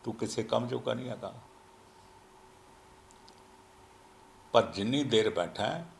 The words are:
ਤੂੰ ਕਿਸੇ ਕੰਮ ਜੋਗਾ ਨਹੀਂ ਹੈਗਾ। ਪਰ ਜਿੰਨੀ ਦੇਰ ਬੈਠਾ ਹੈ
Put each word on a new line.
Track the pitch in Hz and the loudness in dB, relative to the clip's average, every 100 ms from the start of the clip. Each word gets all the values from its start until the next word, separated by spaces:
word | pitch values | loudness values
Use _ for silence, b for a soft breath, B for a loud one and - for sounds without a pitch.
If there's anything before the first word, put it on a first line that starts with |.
ਤੂੰ | - 120 | -8 -6
ਕਿਸੇ | 113 - | -6 -4
ਕੰਮ | 110 117 120 | 0 0 0
ਜੋਗਾ | 127 120 | -4 -2
ਨਹੀਂ | 120 127 | -4 -4
ਹੈਗਾ। | 117 98 - - - - - - - - - - - - - - - - - - - - - - - - - - - - - - - - | -8 -10 -12 -20 -20 -20 -20 -20 -20 -20 -20 -20 -20 -20 -20 -20 -20 -20 -20 -20 -20 -20 -20 -20 -20 -20 -20 -20 -20 -20 -20 -20 -20 4
ਪਰ | 117 110 | 4 4
ਜਿੰਨੀ | - 104 135 | 0 0 0
ਦੇਰ | 135 113 107 | 4 4 4
ਬੈਠਾ | - 87 - | 2 -2 0
ਹੈ | 110 160 170 | -2 -2 -8